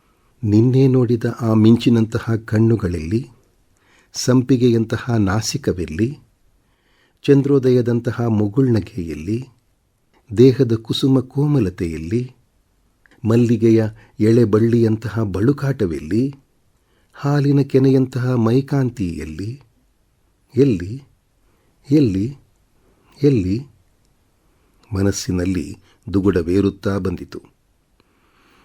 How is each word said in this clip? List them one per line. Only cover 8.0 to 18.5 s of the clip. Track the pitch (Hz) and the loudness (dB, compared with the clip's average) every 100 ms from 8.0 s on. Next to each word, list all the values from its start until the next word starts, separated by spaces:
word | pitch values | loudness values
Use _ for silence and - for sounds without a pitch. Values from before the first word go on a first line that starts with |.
| 120 113 | -4 -4
ಮುಗುಳ್ನಗೆಯಲ್ಲಿ? | 113 104 104 117 131 110 85 - 82 73 85 113 135 _ _ _ _ _ _ _ - 104 | -2 0 0 0 0 0 -2 -10 -10 -10 -8 -8 -10 _ _ _ _ _ _ _ -4 4
ದೇಹದ | 131 127 120 110 | 4 4 0 -2
ಕುಸುಮ | - - 135 131 | -4 -2 0 0
ಕೋಮಲತೆಯಲ್ಲಿ? | 127 139 147 143 92 90 85 78 80 120 123 _ _ _ _ _ _ _ _ _ 107 | -2 -4 0 0 -2 -4 -6 -6 -4 -4 -6 _ _ _ _ _ _ _ _ _ 0
ಮಲ್ಲಿಗೆಯ | 120 117 113 113 110 110 - - - | 2 2 2 4 4 2 -6 -12 0
ಎಳೆ | 107 117 | 2 4
ಬಳ್ಳಿಯಂತಹ | 110 107 117 117 113 110 107 107 | 4 2 2 2 2 0 -4 -6
ಬಳುಕಾಟವೆಲ್ಲಿ? | 104 90 120 143 135 135 92 73 76 107 135 - _ _ _ _ _ _ _ | -4 -2 -2 0 -2 -2 -4 -4 -4 -2 -4 -8 _ _ _ _ _ _ _
ಹಾಲಿನ | - 143 147 143 139 | -8 -2 0 2 2
ಕೆನೆಯಂತಹ | 139 131 135 131 131 127 127 | 2 2 4 2 0 -2 -2
ಮೈಕಾಂತಿ | 127 113 | 0 2